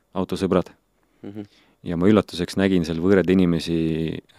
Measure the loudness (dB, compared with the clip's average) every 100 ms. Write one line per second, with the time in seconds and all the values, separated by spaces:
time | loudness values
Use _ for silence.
0 | _ -8 -6 -4 0 0 0 -8 _ _
1 | _ _ -16 -14 -16 _ _ _ -6 0
2 | 4 4 2 -4 -6 -2 0 2 0 -2
3 | 2 2 4 2 2 0 -2 -2 -2 -4
4 | -6 -8 -14